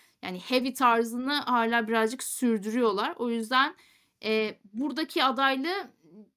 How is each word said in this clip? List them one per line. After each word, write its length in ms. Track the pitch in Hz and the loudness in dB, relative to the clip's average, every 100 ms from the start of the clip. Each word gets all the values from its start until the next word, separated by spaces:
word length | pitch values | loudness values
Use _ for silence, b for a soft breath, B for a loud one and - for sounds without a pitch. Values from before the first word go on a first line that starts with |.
| B B | B B
yani 160 | - 185 | -10 -10
heavy 320 | - 254 254 | -2 0 0
tarzını 580 | 254 254 226 233 240 262 | 2 4 4 2 -4 -2
hala 540 | 294 247 247 226 233 220 | -2 0 2 2 2 2
birazcık 340 | 226 220 254 | 2 2 0
sürdürüyorlar. 920 | - - 240 226 208 233 233 196 254 339 | -8 -2 0 0 0 0 2 2 -2 -4
O 140 | 240 | -4
yüzden, 440 | 233 220 262 285 359 b b b _ | -2 0 2 2 -2 b b b _
eee, 380 | 214 220 214 - 202 | -2 0 -2 -6 -12
buradaki 520 | 214 285 269 311 339 | -6 -4 -4 -4 0
adaylığı 640 | 269 247 269 269 302 392 277 _ 156 190 208 | 0 2 0 0 -2 -4 -8 _ _ -20 -20